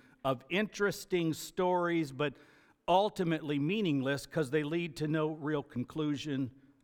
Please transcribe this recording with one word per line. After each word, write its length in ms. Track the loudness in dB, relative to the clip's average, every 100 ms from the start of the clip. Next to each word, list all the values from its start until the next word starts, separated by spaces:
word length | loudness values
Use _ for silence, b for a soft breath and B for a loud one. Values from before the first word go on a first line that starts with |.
| B B
of 180 | -2 -2 -2
interesting 840 | -2 -2 0 -2 -2 -2 0 0
stories, 800 | -2 -6 -2 2 2 2 0 -2
but 200 | -2 -4 -4 B B B B 2
ultimately 720 | 4 4 0 0 0 0 0
meaningless 640 | 2 2 2 2 2 -2 -2
'cause 260 | -2 0
they 120 | 0
lead 320 | 0 -2 -4 -4
to 120 | -2
no 240 | 0 0
real 320 | -2 -2 -2
conclusion 880 | -2 -6 -4 -2 -2 -2 -2 -2 -4 B B B